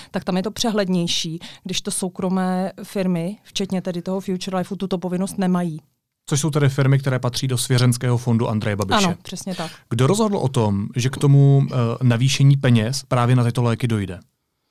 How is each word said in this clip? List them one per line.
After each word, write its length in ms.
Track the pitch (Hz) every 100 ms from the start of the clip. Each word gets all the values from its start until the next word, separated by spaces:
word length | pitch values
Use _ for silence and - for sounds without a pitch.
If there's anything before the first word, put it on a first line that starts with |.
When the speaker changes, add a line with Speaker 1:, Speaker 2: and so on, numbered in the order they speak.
| -
Speaker 1:
tak 140 | 196
tam 120 | - 185
je 60 |
to 80 | 190
přehlednější, 880 | - 240 208 196 185 170 - 170 160 - -
když 160 | - 185
to 100 | -
soukromé 800 | - 185 180 190 185 185 185 190 -
firmy, 540 | 208 208 185 175 170 208
včetně 400 | _ - 196 190
tedy 200 | 180 175
toho 180 | 170 190
Future 360 | 190 185 185 185
Lifeu, 180 | 180 190
tuto 220 | 190 190
povinnost 400 | 180 180 190 -
nemají. 420 | 185 180 175 156 - _ _ _ -
Speaker 2:
Což 140 | 147
jsou 100 | 160
tedy 180 | 147 143
firmy, 300 | 139 131 135
které 200 | 135 127
patří 300 | 127 123 131
do 100 | 120
svěřenského 600 | - 127 127 120 127 120
fondu 300 | 120 113 120
Andreje 280 | 107 107 101
Babiše. 220 | 98 233 190
Speaker 1:
Ano, 80 | 170
přesně 320 | - 185 -
tak. 160 | 180 160 - _
Speaker 2:
Kdo 160 | 117 131
rozhodl 300 | 202 220 202
o 120 | -
tom, 380 | 127 107 98 104 -
že 140 | 120
k 60 | -
tomu, 460 | 143 139 139 139 135
eh, 40 | 131 117 117
navýšení 540 | 127 117 131 - 139 139
peněz 460 | 139 120 107 135 -
právě 280 | 127 120 127
na 80 |
tyto 180 | 120 117
léky 260 | 120 113 123
dojde? 320 | 110 95 90 - _ _ _ _